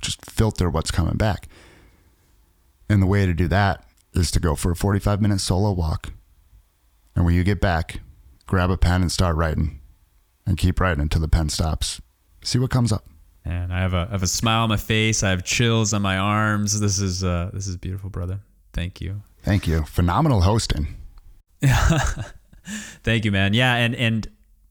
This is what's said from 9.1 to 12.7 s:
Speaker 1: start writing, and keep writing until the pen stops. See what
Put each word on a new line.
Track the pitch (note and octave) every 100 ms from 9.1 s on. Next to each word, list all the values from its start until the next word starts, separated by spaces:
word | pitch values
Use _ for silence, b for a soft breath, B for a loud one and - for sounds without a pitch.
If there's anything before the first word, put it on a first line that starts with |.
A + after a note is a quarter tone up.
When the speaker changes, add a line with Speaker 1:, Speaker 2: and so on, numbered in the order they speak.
Speaker 1:
start | - F#2 D#2+
writing, | D#2+ - D#2+ - - _ _ _ _ _
and | - F2+
keep | F#2 -
writing | F#2 D2
until | D2 E2
the | D#2
pen | - D2+
stops. | - D#2+ - - - - _ _ _
See | - B2
what | B2+